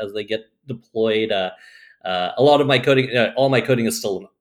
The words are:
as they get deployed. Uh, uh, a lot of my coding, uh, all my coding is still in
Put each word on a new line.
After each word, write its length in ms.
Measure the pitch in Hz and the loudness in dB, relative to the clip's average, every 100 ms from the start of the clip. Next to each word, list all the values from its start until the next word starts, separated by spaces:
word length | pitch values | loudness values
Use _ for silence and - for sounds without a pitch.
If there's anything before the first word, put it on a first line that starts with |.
as 120 | 104 | -10
they 100 | 107 | -8
get 200 | 104 110 - _ - | -6 -8 -8 _ -14
deployed. 640 | 113 _ 113 113 110 110 | -14 _ -2 0 0 0
Uh, 180 | 98 92 - - - - _ | -2 -4 -8 -20 -20 -20 _
uh, 260 | 92 90 90 - | -6 -4 -4 2
a 40 | |
lot 160 | 143 147 | 4 4
of 80 | 143 | 4
my 100 | 127 | 2
coding, 380 | 143 131 123 120 | 2 2 2 0
uh, 160 | 110 123 | 0 0
all 120 | 135 | 2
my 120 | 127 | 0
coding 260 | 123 120 113 | 0 0 0
is 120 | - | -4
still 220 | 107 92 | -6 -6
in 80 | 98 _ | -10 _